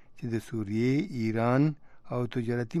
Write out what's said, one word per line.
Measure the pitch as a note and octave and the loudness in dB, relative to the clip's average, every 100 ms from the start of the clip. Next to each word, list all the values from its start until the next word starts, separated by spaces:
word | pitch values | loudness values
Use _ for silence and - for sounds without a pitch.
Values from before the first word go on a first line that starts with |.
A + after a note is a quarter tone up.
| - - | -20 -10
چې | B2 | -4
د | A2+ - | -4 -4
سوریې، | A2+ G#2 A2 B2 C#3 G3+ B2 | -6 -2 0 2 2 0 -2
ایران | A2 A2+ A#2+ C3 D3+ D3 - - - | 0 2 4 6 4 2 -12 -16 -6
او | B2 A#2+ | -4 -2
تجارتي | B2+ A2+ A#2+ A#2 E3+ | -2 -2 -2 0 2